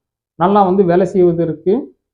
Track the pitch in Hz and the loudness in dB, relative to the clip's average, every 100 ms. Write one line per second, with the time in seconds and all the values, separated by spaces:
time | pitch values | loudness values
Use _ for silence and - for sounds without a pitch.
0 | _ _ _ - 175 208 190 190 185 175 | _ _ _ -4 0 0 2 0 2 0
1 | 190 196 175 165 165 156 180 226 294 _ | 0 2 0 0 -4 -4 -4 -4 -6 _
2 | _ | _